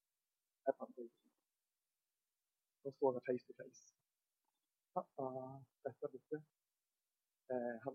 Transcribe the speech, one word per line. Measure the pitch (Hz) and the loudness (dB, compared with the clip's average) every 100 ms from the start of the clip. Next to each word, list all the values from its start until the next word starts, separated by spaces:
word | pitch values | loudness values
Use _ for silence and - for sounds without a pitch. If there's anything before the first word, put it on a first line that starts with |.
| _ _ _ _ _ _ 135 | _ _ _ _ _ _ 0
jeg | - | 0
fant | 120 - | -6 -10
det | 117 | -14
ikke. | - _ _ _ _ _ _ _ _ _ _ _ _ _ _ _ _ | -16 _ _ _ _ _ _ _ _ _ _ _ _ _ _ _ _
Nå | 139 - | -8 4
står | 135 123 | 4 6
jeg | - | 2
face | 123 - | 0 -2
to | - | -14
face. | 127 - - _ _ _ _ _ _ _ _ _ _ 180 | -14 -16 -20 _ _ _ _ _ _ _ _ _ _ -2
Ah, | 185 - | -2 -2
ah, | 131 131 131 135 131 _ 135 | -2 -2 -6 -10 -16 _ -6
dette | - 143 | -4 -6
er | |
borte. | 131 - 156 - _ _ _ _ _ _ _ _ _ - | -6 -6 -6 -6 _ _ _ _ _ _ _ _ _ -2
Eh, | 127 120 117 | 0 2 0
har | 131 | 0